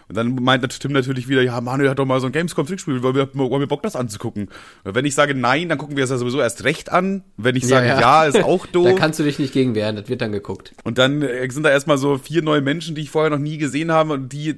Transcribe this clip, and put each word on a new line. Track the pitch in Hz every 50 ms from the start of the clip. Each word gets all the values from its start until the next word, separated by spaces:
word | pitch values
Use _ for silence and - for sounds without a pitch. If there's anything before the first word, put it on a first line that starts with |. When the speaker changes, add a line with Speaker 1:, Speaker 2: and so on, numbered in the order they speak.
| _ -
Speaker 1:
Und | -
dann | 104 117 120 131
meinte | 127 123 127 131 131 123 -
Tim | - - - 135
natürlich | 143 139 127 127 135 127 120 120
wieder, | 139 131
„Ja, | 127 123 120 123
Manuel | 120 123 131 135 139 135
hat | 131 135
doch | 135
mal | 131 127 131
so | 127 131
ein |
Gamescom-Trinkspiel, | 120 151 175 170 - - 160 - 190 185 - - 135 127
wollen | 123 131 131
wir, | 139 139 131 131
wollen | 139 135 123 117 139
wir | 143
Bock, | 135 143 -
das | - 214 -
anzugucken?“ | 131 123 117 101 - - 117 - 104 101 - - - - - - _ -
Und | 98 98
wenn | 120 135
ich | 143 135
sage | 147 147 143 139
nein, | 131 123 120 127 147 175 170
dann | 160
gucken | 135 139 143 147 139
wir | 131
es | 123
ja | 135
sowieso | 123 120 123 120 143
erst | 131 117 - - 95
recht | 127 160 - - -
an. | - 175 185 190 196 196 - _ _
Wenn | - 104 127 123
ich | 131 117
Speaker 2:
Ja, | 123
Speaker 1:
sage | 127 127 123 120
Speaker 2:
ja. | 135 135
Speaker 1:
ja, | 120 123 143 156 160
ist | 151 135 214
auch | 170 107 165 185 -
Speaker 2:
<laughs> | -
Speaker 1:
doof. | - 175 175
Speaker 2:
Da | 180 190
kannst | 190 160 156 151 -
du | 156
dich | 147 143 -
nicht | 147 127
gegen | - 135 131 127 113
wehren, | 107 104 107 110
das | 104 101 -
wird | 123 -
dann | 123 110
geguckt. | 104 101 - - 95 - - - - - -
Speaker 1:
Und | - 127
dann, | 123 131 131 143 147
äh, | 147 131 120 127 127 131
sind | 123 143 151
da | 147
erstmal | 135 143 139 165 151 139
so | 131 143 143
vier | 135 - - 147 165
neue | 160 156 151 147
Menschen, | 139 139 139 170 160 165 160
die | 151
ich | 156 135
vorher | - 156 156 156
noch | 151 143
nie | 147 151 156 147
gesehen | 151 139 113 143 160 165
habe | 160 160 160 156 151
und | 135 135 127
die, | 131 147 147 156 143